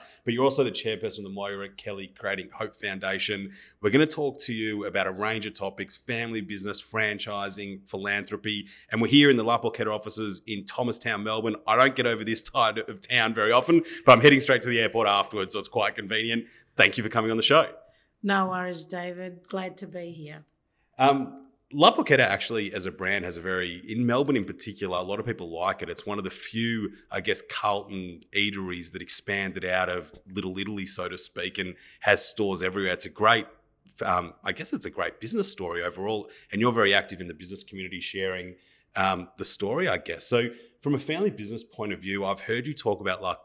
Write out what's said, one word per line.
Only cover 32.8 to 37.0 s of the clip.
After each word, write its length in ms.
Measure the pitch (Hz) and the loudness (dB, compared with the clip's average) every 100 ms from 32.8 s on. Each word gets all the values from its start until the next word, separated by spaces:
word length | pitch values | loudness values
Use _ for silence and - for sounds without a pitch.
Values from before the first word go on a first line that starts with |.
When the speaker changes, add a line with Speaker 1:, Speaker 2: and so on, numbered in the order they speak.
| 95 | -2
Speaker 1:
It's 140 | 87 90 | -2 -6
a 20 | |
great, 380 | 87 107 117 - - _ _ _ - | 2 4 4 2 -16 _ _ _ -6
um, 300 | 101 90 85 - | 0 0 -2 -8
I 80 | 98 | -8
guess 220 | 92 - | -6 -8
it's 100 | 277 | -8
a 60 | 87 | -8
great 280 | 95 85 - | -6 -6 -6
business 320 | 113 226 190 | -6 -4 -4
story 320 | - 87 87 | -6 -6 -4
overall, 460 | 87 90 104 107 - - - | -6 -6 -4 -4 -8 -18 -8
and 80 | 101 | 0
you're 120 | 120 | 2
very 200 | 113 101 | 4 4
active 300 | 98 | 4